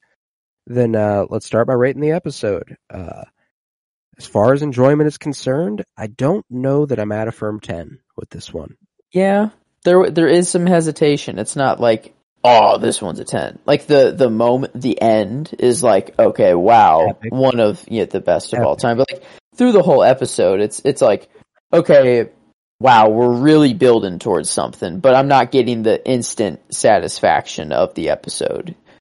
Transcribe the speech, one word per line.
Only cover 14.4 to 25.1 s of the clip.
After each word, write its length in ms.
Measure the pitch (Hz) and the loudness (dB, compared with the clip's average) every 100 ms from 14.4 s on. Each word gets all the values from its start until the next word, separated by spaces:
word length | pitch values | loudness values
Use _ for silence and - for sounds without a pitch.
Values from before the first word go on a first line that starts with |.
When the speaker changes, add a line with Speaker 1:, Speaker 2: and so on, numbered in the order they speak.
| 117 127 135 123 | 0 0 -4 -6
Speaker 2:
the 180 | 127 - | -6 -2
end 500 | 113 107 101 123 156 - | 0 0 -2 -8 -10 -2
is 240 | 123 123 | 0 0
like, 340 | 127 98 - - | 2 0 0 0
"Okay, 340 | 110 90 104 87 | 0 2 2 2
wow, 540 | 92 117 98 80 82 | 4 4 6 4 0
Speaker 1:
Epic. 200 | - 110 | -4 -8
Speaker 2:
one 280 | 131 131 120 | -2 0 2
of, 240 | 107 92 - | 0 -2 -8
yeah, 180 | 113 90 | -6 -4
the 140 | 95 | -4
best 320 | 92 82 - | -2 -2 -2
of 60 | 123 | -4
all 120 | 69 | -2
Speaker 1:
Epic. 100 | 73 | -2
Speaker 2:
time." 160 | 120 117 | -2 -2
But, 140 | 135 | -2
like, 100 | - - - _ - | -6 -18 -20 _ -2
through 160 | 247 | 2
the 120 | 208 | 4
whole 200 | 170 135 | 4 4
episode, 580 | 98 135 120 - 92 98 | 4 2 -2 0 0 0
it's, 200 | 104 - | -2 -4
it's 180 | - - | -4 0
like, 280 | 123 101 - _ _ _ _ | 0 0 -4 _ _ _ _
"Okay, 580 | 170 160 143 131 120 110 _ _ _ _ - | 0 4 4 4 2 -2 _ _ _ _ -2
wow, 300 | 127 117 110 | 4 6 4
we're 240 | 110 123 120 | 4 2 2
really 360 | 143 156 143 104 | 4 4 4 2
building 420 | 123 113 101 85 | 2 2 0 -6
towards 320 | 117 87 - | -4 -4 -4
something," 500 | - 64 - 95 87 | -6 -6 -6 -10 -2
but 140 | 131 | 2